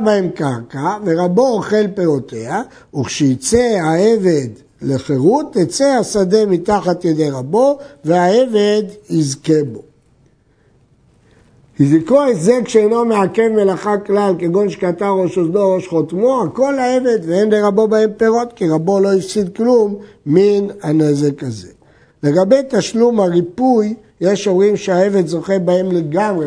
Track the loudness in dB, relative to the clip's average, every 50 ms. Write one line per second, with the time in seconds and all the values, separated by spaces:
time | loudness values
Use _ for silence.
0 | 2 2 2 2 0 -2 -4 -4 -4 -4 -4 -6 -8 -12 -10 -6 -6 -4 -6 -4
1 | -2 -2 0 0 0 0 2 2 2 2 0 -2 -2 -2 0 0 0 -2 -2 -2
2 | -2 0 0 -2 -4 -8 -12 -12 -10 -8 -8 -8 -8 -10 -14 -20 -20 _ -8 -6
3 | -6 -6 -2 0 0 0 0 0 -2 0 0 2 2 2 0 0 0 0 0 2
4 | 2 2 2 2 2 0 0 0 -2 -4 -10 -14 -20 _ _ _ -6 -4 -4 -4
5 | -2 -2 -2 2 2 2 2 2 0 -2 -2 -2 -2 -2 0 0 0 2 2 0
6 | -2 -2 -2 -2 0 2 2 2 2 2 0 -2 0 -2 -2 -2 0 -2 -4 -2
7 | -2 -2 0 0 -2 -2 -2 -6 -6 -2 0 2 2 2 0 -2 -6 -16 -20 -10
8 | -4 0 0 2 2 2 4 2 2 2 2 0 2 2 0 0 -2 -4 -10 -18
9 | -12 -4 -2 -2 -2 -2 -4 -6 -2 0 0 0 0 -2 -6 -12 -16 -20 _ _
10 | _ _ _ _ _ _ _ _ _ _ _ _ _ _ _ _ _ _ _ _
11 | _ _ _ _ _ _ _ _ _ _ _ _ _ _ _ 0 2 4 4 2
12 | 2 2 2 2 4 2 0 0 2 2 2 0 0 0 2 2 2 2 2 0
13 | 0 0 0 0 0 0 0 0 0 2 2 2 2 0 0 -2 -2 -2 -4 -4
14 | -2 -2 0 0 0 0 0 -2 -2 -2 0 0 0 -2 -2 -4 -4 -4 -4 -2
15 | -2 -2 0 0 -2 -2 -2 -2 -2 0 0 0 2 2 0 0 -2 -2 -2 -2
16 | -2 -2 -2 0 0 0 2 0 -2 -2 -2 -2 -2 0 0 -2 0 0 0 0
17 | 0 0 0 0 -2 -2 0 0 2 2 2 2 2 2 2 2 2 2 2 2
18 | 2 0 0 0 0 2 2 0 -2 -4 -6 -4 -2 0 0 0 0 0 2 2
19 | 2 2 2 0 0 -2 -4 -4 -4 -4 -4 -2 0 2 4 4 2 2 -2 -6
20 | -12 -18 -20 _ _ 0 2 4 4 4 2 2 -2 -4 -8 -8 -6 -2 0 2
21 | 2 2 2 0 0 -2 -2 -4 -8 -10 -10 -10 -12 -18 -20 _ _ _ _ _
22 | _ _ _ _ -2 0 2 2 4 4 2 2 2 0 -2 -2 -2 -2 0 2
23 | 2 2 2 2 0 2 2 0 -2 -2 -4 -2 0 2 2 2 0 -2 -4 -8
24 | -12 _ _ _ -2 0 0 0 0 0 2 2 2 2 2 0 -2 -2 0 2
25 | 2 2 2 0 0 0 -4 -6 -4 -2 -2 -2 0 0 0 0 0 0 -2 -2
26 | -2 -2 -2 -2 -2 -2 -2 -2 -4